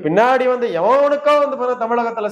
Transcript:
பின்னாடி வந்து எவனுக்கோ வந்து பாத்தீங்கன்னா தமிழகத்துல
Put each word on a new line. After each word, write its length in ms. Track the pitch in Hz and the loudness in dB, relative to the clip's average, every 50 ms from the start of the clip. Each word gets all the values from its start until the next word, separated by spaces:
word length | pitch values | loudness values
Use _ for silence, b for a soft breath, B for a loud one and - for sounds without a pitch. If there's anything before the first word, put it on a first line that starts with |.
| - | -4
பின்னாடி 400 | 151 165 196 233 254 262 254 254 254 254 | 0 2 2 4 4 2 2 2 0 -2
வந்து 140 | 240 233 226 175 165 | -2 -2 -4 -2 0
எவனுக்கோ 520 | 175 214 254 277 285 285 285 285 294 294 294 294 | 2 2 4 4 2 2 0 0 0 2 2 2
வந்து 160 | 285 269 254 233 | 2 0 -2 -4
பாத்தீங்கன்னா 240 | 247 247 247 247 233 | -4 -4 -4 -2 -2
தமிழகத்துல 440 | 226 240 240 233 233 226 226 208 208 | -2 -2 -2 -2 -2 -4 -6 -6 -6